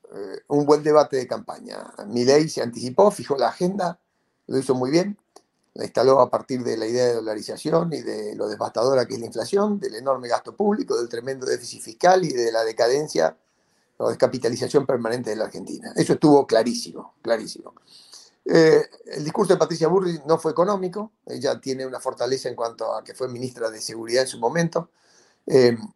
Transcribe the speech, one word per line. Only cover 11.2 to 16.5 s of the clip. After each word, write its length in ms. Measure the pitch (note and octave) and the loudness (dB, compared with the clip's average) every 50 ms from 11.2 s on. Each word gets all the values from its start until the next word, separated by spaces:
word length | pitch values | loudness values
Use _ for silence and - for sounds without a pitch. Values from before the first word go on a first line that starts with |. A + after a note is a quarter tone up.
| A#2+ C3 C3+ C3 B2+ | -6 -8 -8 -6 -4
déficit 360 | C3 B2 B2 - - - - | -4 -4 -4 -4 -14 -16 -14
fiscal 420 | - A#2 - _ - F3 F#3 F#3+ F#3 | -16 -18 -8 _ 4 6 6 6 2
y 80 | D3+ | 0
de 180 | C3 B2 A#2 A#2 | -2 0 0 0
la 120 | A2+ A2+ A2+ | 0 0 -2
decadencia 720 | A2 A2 - A#2 A#2 C3 C#3+ D#3 D3+ - E2 D#2+ - - _ _ _ _ _ _ _ _ _ _ _ _ _ | -2 0 0 2 2 2 0 -2 -2 0 0 0 0 0 _ _ _ _ _ _ _ _ _ _ _ _ _
o 100 | A#2 A2+ | -4 -4
descapitalización 760 | A2+ - C3 A#2+ B2+ B2 B2 A#2 A#2+ A2+ B2+ - - C#3+ C3+ | 2 2 2 2 2 -2 -2 -2 -2 -2 -4 2 2 2 2
permanente 440 | - C#3 A#2+ A#2 A2+ A#2 B2+ A#2 A2+ | 2 -2 -2 0 -2 -4 -4 -4 -6
de 60 | G#2+ | -4
la 80 | A2 G#2+ | -4 -6
Argentina. 480 | G#2 - F2+ - - - - - - - | -6 -6 -14 -12 -12 -12 -12 -12 -8 -2
Eso 180 | - E3 - E3 | -2 0 0 2
estuvo 320 | - - D3+ C#3+ C#3 C3 | 4 6 6 6 6 6
clarísimo, 680 | - | 4